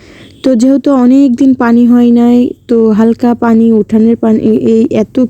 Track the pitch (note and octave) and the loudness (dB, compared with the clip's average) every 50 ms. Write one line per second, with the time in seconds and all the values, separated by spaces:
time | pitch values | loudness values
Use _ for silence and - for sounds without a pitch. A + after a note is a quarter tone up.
0 | - - - - - - - - - C4 C4 A3 A#3 C4 C#4 C#4 - D4 C#4 C4 | -20 -20 -20 -20 -20 -20 -20 -6 -4 -2 0 0 0 0 0 0 0 -2 0 0
1 | B3 B3 C4 C#4 C#4 C4+ A#3+ A#3+ C#4 C4+ B3+ - B3+ A#3 A#3 A#3+ A#3+ A#3 A#3+ A#3+ | 2 2 2 2 2 0 0 0 0 0 0 0 0 0 2 2 2 2 2 2
2 | A#3+ A#3+ A#3 A#3+ A#3+ A#3+ A#3+ B3 B3 - - - _ - A#3+ A3+ A3+ A3 G#3+ G3+ | 2 2 2 2 2 2 2 0 0 -2 -6 -12 _ -4 -2 0 0 0 0 0
3 | A3+ A3+ A3+ - - A#3+ A#3+ A#3+ A#3+ A#3 A3+ A3+ A3+ A#3 A3+ G#3+ G3 - A3+ A3 | 0 0 0 -2 -2 -4 -2 -2 -2 0 0 0 2 0 0 0 -2 -2 0 0
4 | A3 A3+ A#3 A3+ - A3+ A3 - - A3 G#3+ B3 C4 A3+ A3+ A3+ A3 - - A3 | 0 0 -2 -2 -2 -2 -2 -2 0 -2 -2 0 0 0 0 0 0 -2 -2 -4
5 | G#3+ - - B3+ B3+ A#3+ | -4 -4 -4 -4 -4 -4